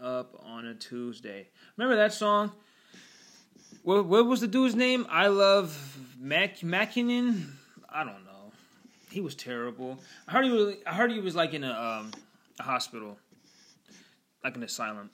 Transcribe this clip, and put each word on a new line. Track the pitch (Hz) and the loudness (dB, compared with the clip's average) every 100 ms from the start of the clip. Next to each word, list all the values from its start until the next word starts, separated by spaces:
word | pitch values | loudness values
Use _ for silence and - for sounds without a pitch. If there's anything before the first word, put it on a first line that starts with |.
up | 127 127 117 - | -8 -8 -8 -18
on | - 117 | -18 -14
a | 117 | -14
Tuesday. | 110 - 120 120 107 107 98 95 _ - - | -14 -12 -10 -10 -10 -14 -14 -16 _ -18 -4
Remember | 247 220 | 2 4
that | 208 | 4
song? | 208 208 208 208 - _ _ _ - - - - - _ _ _ - | 2 2 2 2 -6 _ _ _ -20 -20 -20 -20 -20 _ _ _ -8
What, | 175 202 175 | 2 2 6
what | 214 | 4
was | 240 240 | 6 2
the | 226 | 2
dude's | 247 254 | 2 2
name? | 220 254 254 202 | 4 2 2 0
I | 160 202 | 4 4
Love | 196 196 202 170 147 139 139 127 123 | 6 6 6 2 -8 -14 -16 -18 -12
Mac-, | 135 160 196 - | -2 0 0 -4
Mackinnon? | 170 185 214 240 240 240 247 202 143 139 _ - - | -4 -2 0 0 0 0 0 0 -4 -14 _ -20 -12
I | 156 | -8
don't | 127 98 | -8 -10
know. | 95 98 104 _ _ _ - _ - | -20 -20 -20 _ _ _ -20 _ -12
He | 190 | -8
was | 160 | -8
terrible. | - 127 120 120 117 127 131 - - - | -10 -10 -8 -8 -8 -12 -12 -18 -20 0
I | |
heard | 240 262 | 2 4
he | |
was, | 226 202 196 170 | 4 2 -2 -6
I | |
heard | 175 240 | 0 2
he | 220 | 2
was, | 185 | -2
like, | 165 156 | 0 0
in | 151 | 0
a, | 131 | -4
um, | 117 117 110 110 - _ _ _ - | -4 -4 -6 -8 -16 _ _ _ -12
a | |
hospital. | 135 127 - 117 107 104 _ _ _ _ _ _ _ - _ _ _ _ | -4 -4 -4 -10 -14 -18 _ _ _ _ _ _ _ -20 _ _ _ _
Like | 131 123 | -12 -10
an | |
asylum. | 110 - 110 107 104 | -12 -8 -8 -10 -16